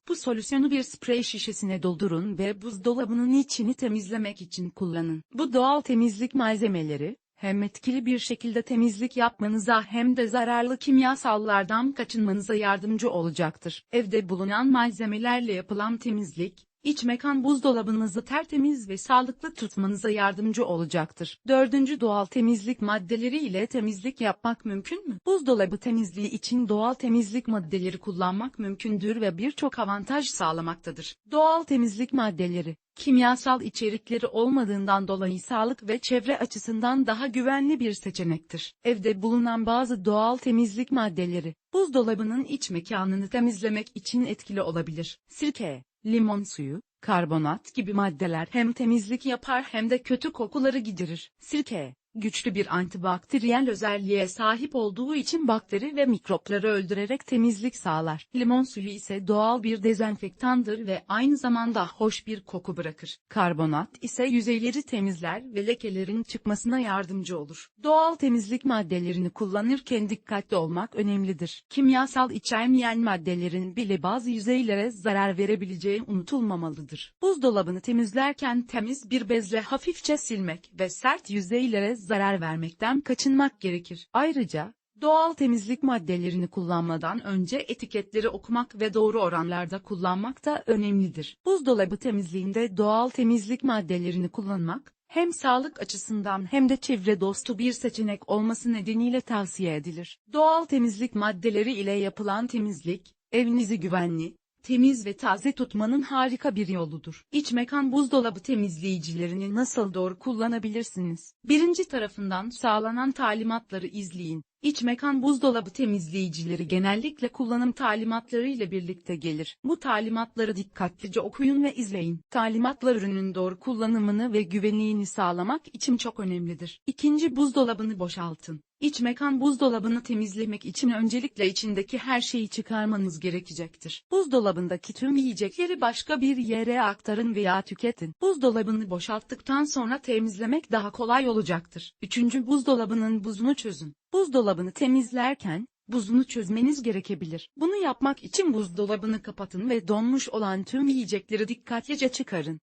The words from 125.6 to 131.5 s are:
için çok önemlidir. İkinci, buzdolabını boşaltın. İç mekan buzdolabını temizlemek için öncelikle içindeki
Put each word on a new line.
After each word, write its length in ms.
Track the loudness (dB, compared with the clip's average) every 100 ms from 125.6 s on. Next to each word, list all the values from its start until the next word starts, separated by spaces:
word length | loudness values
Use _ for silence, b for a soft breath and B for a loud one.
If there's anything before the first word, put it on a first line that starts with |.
| -6 -6
için 220 | 0 0
çok 220 | -2 -6
önemlidir. 640 | -4 -4 -4 -8 -12 -10 -10
İkinci, 480 | 0 2 4 2 2
buzdolabını 640 | 2 4 2 2 -4 -4
boşaltın. 640 | -6 -6 -8 -8 -12 -14 -16 _
İç 200 | -2 0
mekan 400 | -2 0 0 2
buzdolabını 640 | 2 4 2 2 0 -2
temizlemek 640 | 0 -2 -2 -4 -4 -6 -8
için 240 | 0 0
öncelikle 580 | 2 2 0 -2 0
içindeki 500 | 0